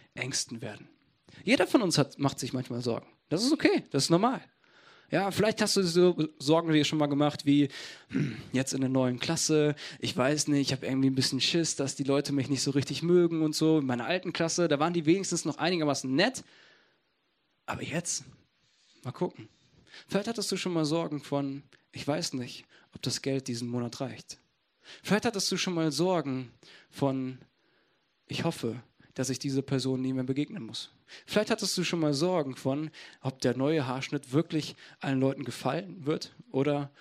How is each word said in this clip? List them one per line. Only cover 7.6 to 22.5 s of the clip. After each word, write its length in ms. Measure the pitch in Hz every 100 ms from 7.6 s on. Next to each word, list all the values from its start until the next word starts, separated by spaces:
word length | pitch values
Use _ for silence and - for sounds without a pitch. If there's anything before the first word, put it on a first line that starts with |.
| 139 - - - -
hm, 280 | 135 143 113 -
jetzt 200 | 127 131
in 60 | 135
der 100 | 131
neuen 300 | 131 127 127
Klasse, 560 | - 165 - 156 151 143 - 139
ich 160 | 110 165
weiß 320 | 127 151 147
nicht, 200 | 143 135
ich 20 |
habe 140 | 135 98
irgendwie 240 | 131 135
ein 60 | 131
bisschen 260 | 123 131
Schiss, 340 | - 175 160 -
dass 200 | 135 -
die 100 | 135
Leute 260 | 139 139
mich 160 | 139 127
nicht 160 | 135
so 80 | -
richtig 320 | 135 - 139
mögen 380 | 170 180 170 160
und 120 | 156
so. 260 | 147 160 160
In 60 | 135
meiner 200 | 120 120
alten 260 | 180 185
Klasse, 380 | - 165 175 170
da 100 | 143
waren 140 | 160
die 120 | 175 151
wenigstens 380 | 190 185 170
noch 140 | 160 -
einigermaßen 580 | 160 180 151 135 131 135
nett. 300 | 220 - - - - _ _ _ _ _ _ _ _ _ -
Aber 180 | -
jetzt, 400 | - 170 - - - - _ _ _ _ _ _
mal 80 | 127
gucken. 380 | - 180 - 110 _ _ _ _ - -
Vielleicht 220 | 196 208
hattest 200 | 226 196
du 60 | 190
schon 160 | 190
mal 140 | 165 151
Sorgen 340 | 165 165 147
von, 420 | - 143 139 139 - - _
ich 160 | 120 123
weiß 260 | 156 170
nicht, 320 | 131 120